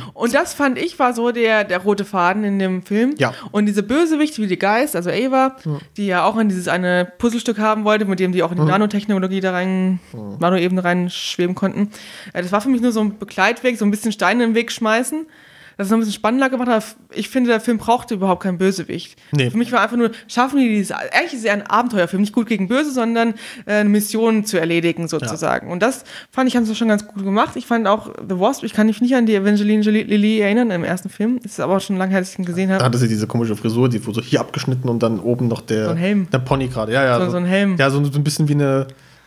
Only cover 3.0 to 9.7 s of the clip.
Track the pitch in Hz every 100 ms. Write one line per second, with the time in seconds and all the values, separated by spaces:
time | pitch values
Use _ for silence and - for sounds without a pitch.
3 | 247 302 233 - - 208 208 208 202 269
4 | 339 311 302 302 208 180 196 214 285 175
5 | 175 170 262 262 262 262 160 147 - -
6 | 202 180 170 214 214 185 175 165 180 180
7 | 180 - 240 233 233 208 214 214 214 214
8 | 202 185 185 180 160 175 156 190 214 208
9 | 208 196 185 190 190 180 185